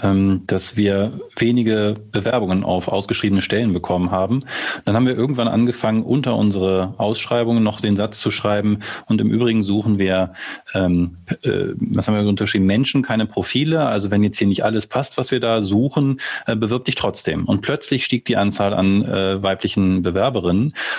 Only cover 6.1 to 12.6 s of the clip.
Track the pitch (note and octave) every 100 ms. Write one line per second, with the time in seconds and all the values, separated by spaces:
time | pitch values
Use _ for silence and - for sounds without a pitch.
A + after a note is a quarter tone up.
6.1 | C3 B2+ A2 G#2 G2 F#2+ F#2+ F#2 - G#2
7.1 | A2 - A#2+ A#2 A#2 G#2+ G#2 G#2+ G2+ G#2
8.1 | - - - G#2 G#2 G#2 G#2 - - -
9.1 | A2 G#2+ A2 A#2+ A2+ G2 G2+ G#2 G2+ F#2+
10.1 | F#2 F2+ - - - - - F2+ F2 F2
11.1 | - - - - F#2 - - - G#2+ G2+
12.1 | G#2+ G#2 G2+ G#2 G2+